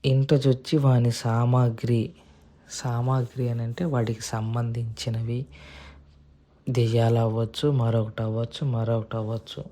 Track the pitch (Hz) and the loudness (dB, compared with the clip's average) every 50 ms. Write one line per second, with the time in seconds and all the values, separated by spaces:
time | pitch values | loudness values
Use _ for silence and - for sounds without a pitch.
0 | - 139 131 135 135 135 156 139 131 135 127 127 - - - 156 139 135 127 120 | 2 2 2 2 4 4 2 4 4 2 2 2 0 0 0 2 4 4 4 6
1 | 120 120 113 - - 120 113 117 120 120 123 127 123 120 113 113 - 117 120 117 | 4 2 0 0 -2 0 0 2 2 4 4 4 4 2 0 -2 -2 0 0 0
2 | 110 - - - - - - - - - - _ _ - - - - 127 120 120 | 0 -2 -8 -18 -20 -20 -20 -20 -20 -20 -20 _ _ -16 -14 -8 -6 -4 -2 -2
3 | 120 127 131 131 123 117 - 135 127 120 117 117 117 117 117 - 180 170 139 123 | 0 0 0 0 -2 -4 -4 -4 -2 -2 -2 -2 -4 -6 -4 -4 -4 0 0 0
4 | 113 113 113 113 - - - 110 110 110 113 120 120 117 117 120 117 113 110 - | 0 0 -2 -4 -6 -6 -6 -4 -4 -2 -2 -2 -2 -2 -2 -4 -4 -6 -6 -6
5 | - 123 113 113 113 113 120 123 139 - - - - - - - - - - - | -6 -4 -4 -4 -2 -2 -4 -4 -6 -8 -14 -20 -20 -20 -20 -20 -20 -20 -20 -20
6 | - _ - - - _ _ _ _ _ _ _ _ - 123 123 120 113 113 117 | -20 _ -20 -20 -20 _ _ _ _ _ _ _ _ -4 0 2 2 2 4 4
7 | 117 113 117 117 117 113 110 113 117 110 - - - 147 143 131 117 113 113 117 | 4 4 4 4 2 2 0 0 -2 -4 -4 0 0 2 2 2 2 2 2 0
8 | 110 110 110 - 113 110 110 113 117 117 - - 156 139 123 113 113 113 117 113 | 0 -2 -4 -6 -4 -4 -2 -4 -4 -4 -6 -4 -4 -2 0 0 0 0 0 -2
9 | 113 117 - 113 110 107 113 113 - - - - - - | -2 -4 -6 -6 -4 -4 -6 -6 -8 -10 -14 -14 -14 -14